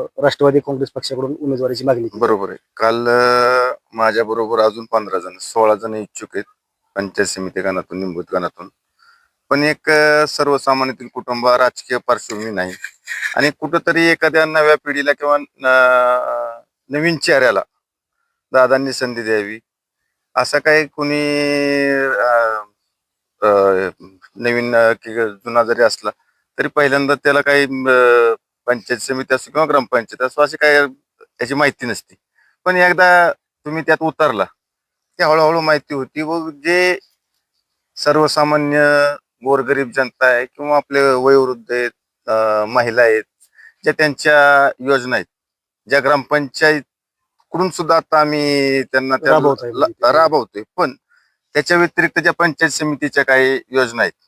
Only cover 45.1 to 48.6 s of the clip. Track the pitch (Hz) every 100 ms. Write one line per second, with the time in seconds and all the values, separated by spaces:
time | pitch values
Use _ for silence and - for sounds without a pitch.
45.1 | 113 87 _ _ _ _ _ 107 139 131
46.1 | 143 123 147 139 - 156 151 - _ _
47.1 | _ _ _ _ 160 185 - 160 165 -
48.1 | 156 151 151 147 143